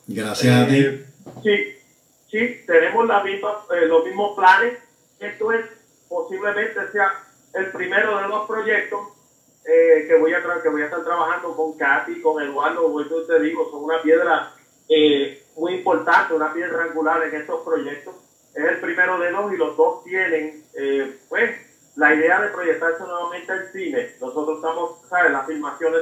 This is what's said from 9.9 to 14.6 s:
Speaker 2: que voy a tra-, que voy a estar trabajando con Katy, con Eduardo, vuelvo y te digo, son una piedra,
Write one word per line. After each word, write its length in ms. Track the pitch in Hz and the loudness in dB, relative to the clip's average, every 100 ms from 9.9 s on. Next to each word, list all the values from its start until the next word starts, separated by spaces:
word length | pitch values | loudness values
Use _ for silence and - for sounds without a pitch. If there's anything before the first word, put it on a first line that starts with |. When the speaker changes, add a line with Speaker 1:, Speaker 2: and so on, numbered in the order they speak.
| 156 151 | 6 6
Speaker 2:
que 80 | 160 | 4
voy 140 | 156 | 4
a 100 | 170 | 2
tra-, 180 | 170 170 | -2 -2
que 60 | 160 | 0
voy 140 | 147 | -2
a 40 | 151 | -4
estar 180 | 170 | -4
trabajando 500 | 165 170 160 170 170 | -2 -2 0 -2 -6
con 220 | 156 160 - | -4 -4 -2
Katy, 440 | 151 - 175 170 | 0 0 -2 -2
con 220 | 160 151 | 0 0
Eduardo, 460 | 139 139 147 170 160 | -2 -2 -2 0 0
vuelvo 340 | 147 143 165 | 0 -4 -4
y 40 | 160 | 0
te 140 | 165 | 2
digo, 280 | 151 165 156 | 2 -2 -4
son 140 | 147 | -6
una 180 | 147 165 | -4 -2
piedra, 500 | 151 165 - 156 - - | 4 4 4 0 -2 -14